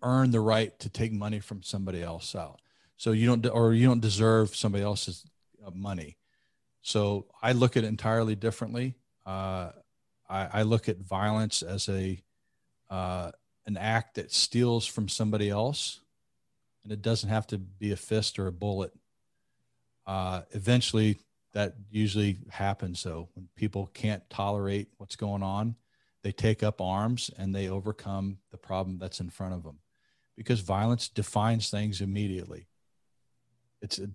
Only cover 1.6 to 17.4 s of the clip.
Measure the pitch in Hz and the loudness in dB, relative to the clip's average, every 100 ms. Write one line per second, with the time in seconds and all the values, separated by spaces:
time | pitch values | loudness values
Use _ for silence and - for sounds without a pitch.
1.6 | - 101 95 90 85 82 - 95 76 - | -8 -6 -4 -6 -6 -8 -8 -8 -8 -14
2.6 | _ _ _ - 117 110 117 117 117 117 | _ _ _ -4 2 4 6 4 2 4
3.6 | 113 113 127 117 110 98 110 113 107 - | 6 8 8 6 4 4 6 6 4 2
4.6 | 107 101 101 101 - 85 - _ _ _ | 0 0 0 -2 -6 -10 -16 _ _ _
5.6 | 101 92 101 90 78 - _ _ _ _ | -16 -10 -6 -6 -8 -16 _ _ _ _
6.6 | _ _ - 110 101 101 - - 117 123 | _ _ -2 2 2 0 -4 -2 2 4
7.6 | 123 123 110 107 113 113 110 104 113 - | 4 4 0 0 0 2 2 0 -2 -2
8.6 | 110 120 131 - _ _ 95 95 95 92 | -6 -4 -6 -6 _ _ -8 -6 -4 -4
9.6 | 87 - _ _ _ _ - 95 90 101 | -6 -12 _ _ _ _ -8 -4 -2 0
10.6 | 110 113 - 90 92 95 104 107 110 - | 2 2 0 -6 -4 -2 0 0 0 -2
11.6 | 82 98 - 98 95 92 _ _ _ _ | -4 -4 -2 -2 -2 -4 _ _ _ _
12.6 | _ _ - 95 90 92 85 - _ _ | _ _ -10 -6 -4 -4 -6 -12 _ _
13.6 | - 95 107 113 - 110 - - - 120 | -8 -4 0 0 0 -8 -4 0 2 4
14.6 | 123 117 - - 101 - 107 107 104 101 | 4 2 0 -4 -4 0 0 2 0 0
15.6 | 123 151 - - _ _ _ _ _ _ | 0 -2 -6 -8 _ _ _ _ _ _
16.6 | _ _ 104 104 113 113 101 110 | _ _ -10 -4 0 0 0 0